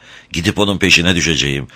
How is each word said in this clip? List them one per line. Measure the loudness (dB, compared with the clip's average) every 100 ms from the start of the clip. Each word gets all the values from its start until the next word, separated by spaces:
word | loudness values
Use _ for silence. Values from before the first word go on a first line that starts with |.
| -20 -20 -12
Gidip | -4 -2 0
onun | -2 0
peşine | 2 2 2 0
düşeceğim. | 0 0 -2 -4 -8